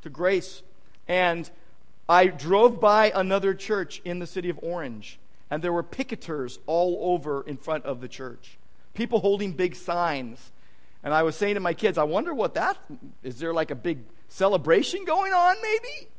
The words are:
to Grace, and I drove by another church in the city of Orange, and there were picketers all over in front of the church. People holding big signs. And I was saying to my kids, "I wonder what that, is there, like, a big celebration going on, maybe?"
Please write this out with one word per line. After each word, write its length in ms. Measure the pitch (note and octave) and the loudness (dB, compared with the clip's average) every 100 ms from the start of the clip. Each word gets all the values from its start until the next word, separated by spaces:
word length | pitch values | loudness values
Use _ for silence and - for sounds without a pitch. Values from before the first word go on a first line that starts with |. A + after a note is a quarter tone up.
to 80 | - | -12
Grace, 540 | C#3 F3+ F#3+ - - - - - - - | 0 2 2 0 -12 -12 -12 -12 -12 0
and 440 | F3+ F3+ E3+ D#3 - - - - - - | 4 4 2 -4 -12 -14 -14 -14 -14 6
I 200 | F3 F#3 | 8 8
drove 520 | D#3 C#3+ G3 A#3+ G3+ | 4 2 8 8 8
by 320 | G#3 G#3 A3 | 6 8 6
another 380 | G3 F#3 G3 G3 | 4 2 2 2
church 480 | F#3+ - G#3 F#3 - F3+ | -2 -2 -2 -2 -8 -6
in 140 | F3 | -6
the 60 | F3 | -6
city 220 | F#3+ F3+ | -6 -4
of 100 | E3 | -4
Orange, 560 | E3 F3 D3 A2 G2 - - - - | -4 -6 -6 -8 -12 -12 -14 -14 -6
and 120 | D3+ | -4
there 100 | F3 | 0
were 100 | E3+ | -2
picketers 760 | E3 - C4+ A3+ - D3+ B2 - | -2 -6 -6 -6 -6 -6 -6 -8
all 480 | - E3 F3+ F3 F3+ | -2 2 2 0 0
over 300 | F3 D3 C#3+ | 0 0 -4
in 160 | C3+ C#3 | -4 -10
front 260 | - D#3 | -4 -4
of 160 | - B2+ | -4 -8
the 80 | B2 | -8
church. 500 | - C3 A#2 - - - - - | -10 -12 -12 -14 -14 -14 -14 -14
People 260 | - A3+ A3+ | -6 0 2
holding 320 | F3+ G3+ G3+ | 2 2 0
big 220 | D3 F3+ | 0 -2
signs. 760 | - - F3 F3 C#3+ B2 A#2 - - - - - - | -2 -4 0 0 0 -6 -10 -12 -12 -14 -14 -14 -10
And 100 | - | 0
I 100 | D#3 | 2
was 140 | D#3+ D#3 | 2 2
saying 180 | G#3 | 0
to 60 | G3+ | 0
my 140 | F3+ | 0
kids, 240 | E3 G#3 E3+ | 2 0 2
"I 60 | |
wonder 280 | D3+ F3 E4 | 0 0 -2
what 220 | C#4+ G3 | -2 -2
that, 240 | - F4 G4+ - - C#3 - | 0 -2 -2 -8 -12 -12 -12
is 160 | - A#2+ | -10 -6
there, 140 | E3 | -4
like, 180 | E3 D#3 | -2 -2
a 40 | |
big 240 | C3+ E3+ D3+ A2 - - | -2 -4 -4 -6 -14 -14
celebration 760 | - F#3+ G3 C#3+ E3+ - F#4+ | 2 4 4 6 6 6 -2
going 300 | F#4 D#4+ F#4+ | 0 2 4
on, 220 | F#4 F4 G4 | 6 6 4
maybe?" 480 | A4 A4 A#4+ D5 - | 2 -2 -2 -10 -12